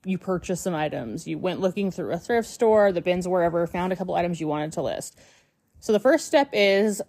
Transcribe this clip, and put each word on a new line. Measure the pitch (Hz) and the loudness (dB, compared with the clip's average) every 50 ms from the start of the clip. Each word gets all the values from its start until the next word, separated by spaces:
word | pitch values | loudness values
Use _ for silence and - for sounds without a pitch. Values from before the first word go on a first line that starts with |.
| - | -6
you | 190 185 175 | -6 -6 -4
purchased | - 190 185 175 - - 185 160 - | -4 -4 -4 -4 -2 -4 -6 -4 -4
some | 190 175 | -4 -2
items. | 151 156 151 - - 127 113 104 156 - 165 | -2 -2 -4 -4 -6 -8 -8 -8 -10 -8 -8
You | 160 151 | -8 -4
went | - 185 170 - | -4 -4 -2 -2
looking | 190 185 175 208 196 190 | -2 -2 0 -2 -4 -4
through | 175 - 160 104 | -4 -4 -4 -4
a | 160 170 | -6 -6
thrift | - - 240 233 226 - | -2 -2 0 0 -2 -2
store, | - - 240 220 214 214 202 202 | -2 0 2 4 6 6 6 4
the | 185 170 - | 4 2 0
bins, | 180 180 180 180 180 | 0 0 0 0 0
wherever, | 185 180 170 170 165 170 170 165 | 2 2 2 2 2 0 -2 -2
found | - 180 180 185 185 | -2 -4 -2 -2 -2
a | |
couple | 180 190 180 170 | -4 -4 -2 -2
items | 175 175 175 175 156 | -2 0 -2 -2 -4
you | 160 151 | -4 -4
wanted | 147 151 151 160 | -2 -4 -4 -4
to | 160 175 | -4 -4
list. | 139 117 80 - - - - _ _ _ _ _ _ _ _ _ _ _ _ - | -4 -4 -4 -6 -8 -12 -16 _ _ _ _ _ _ _ _ _ _ _ _ -8
So | - - 214 | -2 0 2
the | 202 | 4
first | - 254 320 311 - | 4 4 4 4 2
step | - - 294 285 285 - | 2 2 2 2 2 2
is | 208 202 196 196 196 208 220 202 - - | 2 4 4 4 4 2 2 0 -4 -6